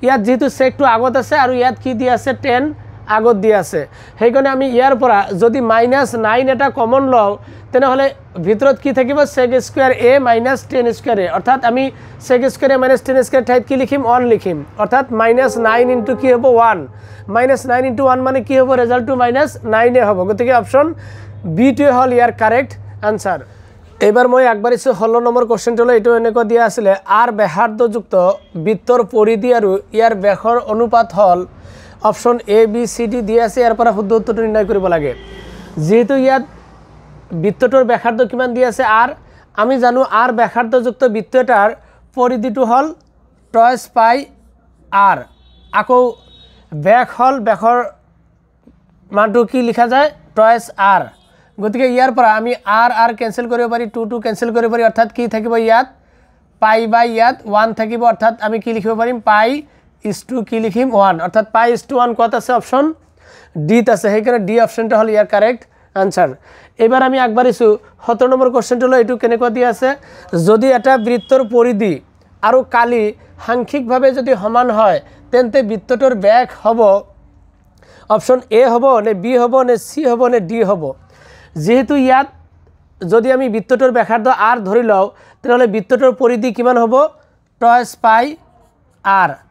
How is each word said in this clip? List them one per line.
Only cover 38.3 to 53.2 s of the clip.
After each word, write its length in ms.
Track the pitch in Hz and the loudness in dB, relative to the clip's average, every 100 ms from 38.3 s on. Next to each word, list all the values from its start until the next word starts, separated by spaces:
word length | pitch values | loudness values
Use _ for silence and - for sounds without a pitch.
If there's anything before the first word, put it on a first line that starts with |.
কিমান 180 | 240 254 240 | -2 -4 -2
দিয়া 120 | 254 | -2
আছে? 120 | 214 247 220 | -2 0 2
আৰ। 80 | 247 294 - - _ - | 2 -2 -20 -20 _ -4
আমি 140 | 220 262 | -2 2
জানো 180 | 240 247 262 208 | 2 0 0 0
আৰ 80 | 247 226 | 0 0
ব্যাসাৰ্ধযুক্ত 640 | 220 233 233 254 240 214 262 | -2 -2 -2 -2 -2 -2 -2
বৃত্ত 200 | 214 208 254 | -2 -2 -2
এটাৰ 260 | 254 226 202 233 _ _ _ - | 0 2 2 -2 _ _ _ -4
পৰিধিটো 440 | 247 254 247 226 247 | -2 -2 -4 -4 0
হ'ল 140 | 247 302 330 _ _ _ _ _ | 0 0 -6 _ _ _ _ _
টইচ 280 | 226 233 254 - - | 0 2 0 -4 0
পাই 220 | 226 247 277 _ _ _ _ _ _ | 2 0 -4 _ _ _ _ _ _
আৰ, 260 | 196 196 160 120 _ _ _ _ | 0 2 0 -6 _ _ _ _
আকৌ 280 | 196 214 254 247 226 _ _ - _ _ | -6 0 2 2 -4 _ _ -20 _ _
ব্যাস 360 | 151 147 226 247 - | -6 2 2 0 0
হ'ল, 200 | 247 247 214 | 0 0 -2
ব্যাসৰ 320 | 196 226 247 233 - _ _ _ _ _ _ _ _ _ _ _ | -2 0 0 -2 -10 _ _ _ _ _ _ _ _ _ _ _
মানটো 280 | 202 214 214 226 | -2 0 0 0
কি 80 | 254 240 | -2 -2
লিখা 160 | 233 233 | 0 0
যায়? 140 | 254 302 - _ - | 2 0 -4 _ 0
টইচ 280 | 220 233 - - 196 | 2 2 -2 -2 2
আৰ। 100 | 190 127 _ _ _ _ - | 2 0 _ _ _ _ -8
গতিকে 300 | 208 226 262 247 | -6 -2 0 2
ইয়াৰ 160 | 262 247 | 0 2
পৰা 120 | 233 214 | 2 2
আমি 140 | 226 240 - 214 | -2 -6 -2 0
আৰ, 100 | 240 226 | 2 2
আৰ 80 | 233 220 | 0 0